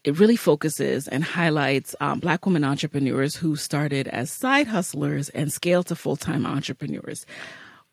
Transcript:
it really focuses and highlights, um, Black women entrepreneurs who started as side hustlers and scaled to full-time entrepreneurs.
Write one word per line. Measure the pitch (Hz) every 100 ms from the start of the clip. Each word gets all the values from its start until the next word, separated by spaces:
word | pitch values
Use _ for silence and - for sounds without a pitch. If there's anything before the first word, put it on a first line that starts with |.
it | - 151
really | 214 233
focuses | - 151 160 - 143 131 139
and | 131
highlights, | 165 - 170 151 135 135 - -
um, | 143 143
Black | 170 165 196
women | 175
entrepreneurs | 139 143 151 143 135 127 135
who | - 165 147
started | - 147 147 139 131
as | - 127
side | - 254 277 285
hustlers | 214 180 147 143 143 147
and | - 151
scaled | - 175 180 175
to | 165
full-time | 151 - - 139 87
entrepreneurs. | 139 - 135 147 - - - - - - - - - _